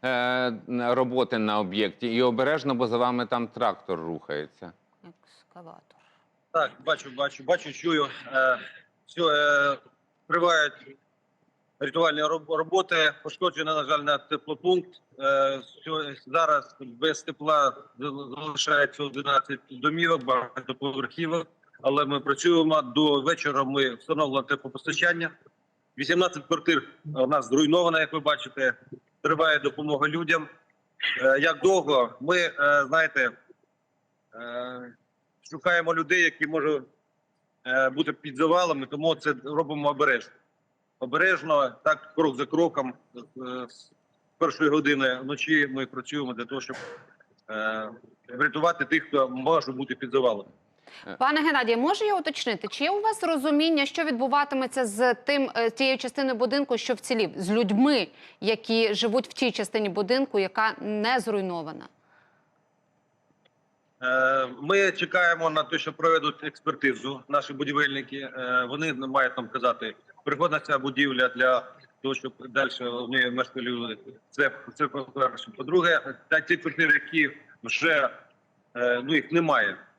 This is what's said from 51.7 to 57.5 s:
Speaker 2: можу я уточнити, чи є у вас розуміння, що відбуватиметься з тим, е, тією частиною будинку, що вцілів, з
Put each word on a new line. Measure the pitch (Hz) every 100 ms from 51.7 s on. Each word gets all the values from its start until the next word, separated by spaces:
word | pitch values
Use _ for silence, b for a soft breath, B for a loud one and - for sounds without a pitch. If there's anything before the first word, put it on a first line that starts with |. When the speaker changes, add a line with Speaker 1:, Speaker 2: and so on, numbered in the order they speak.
| 233
Speaker 2:
можу | 277 403 427
я | 392
уточнити, | 320 294 - 214 202
чи | -
є | 294
у | 403
вас | 427 427
розуміння, | 349 320 277 294 320 311 277
що | -
відбуватиметься | 311 240 262 285 285 269 262 269 240
з | 202 247
тим, | 233 - 285 269 226
е, | 226
тією | 220 269 262
частиною | 262 254 269 233
будинку, | 240 277 277 233
що | -
вцілів, | 240 - 233 175 -
з | 180